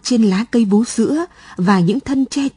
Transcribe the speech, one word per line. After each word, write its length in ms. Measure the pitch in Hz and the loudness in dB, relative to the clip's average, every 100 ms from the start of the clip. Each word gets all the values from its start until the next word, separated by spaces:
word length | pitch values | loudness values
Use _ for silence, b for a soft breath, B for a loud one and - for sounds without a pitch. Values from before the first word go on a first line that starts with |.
trên 200 | - 247 | 0 2
lá 220 | 214 185 240 | 2 0 0
cây 140 | 240 | 0
vú 200 | 214 208 | 2 2
sữa 420 | 240 - 220 294 349 B B B | 0 -2 -2 -2 -4 B B B
và 240 | 180 190 | 0 2
những 200 | 170 262 | 2 -2
thân 260 | 262 269 269 | -2 -2 -2
tre 220 | 285 277 | -2 -4